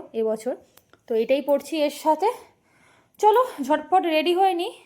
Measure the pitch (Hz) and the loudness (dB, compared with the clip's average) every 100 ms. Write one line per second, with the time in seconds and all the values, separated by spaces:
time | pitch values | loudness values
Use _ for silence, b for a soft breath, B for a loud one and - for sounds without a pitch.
0 | 349 226 220 220 247 294 b b b _ | -4 -4 -2 -4 -6 -10 b b b _
1 | - 226 226 269 277 285 277 320 294 285 | -6 -2 0 0 0 -2 -2 -2 -2 0
2 | 311 311 381 494 - _ b b b b | 0 2 0 -2 -10 _ b b b b
3 | b - 415 427 508 - 254 302 302 370 | b 0 4 4 2 -4 -2 -2 0 0
4 | 339 311 311 349 392 339 381 - | 2 0 0 2 2 0 -4 -10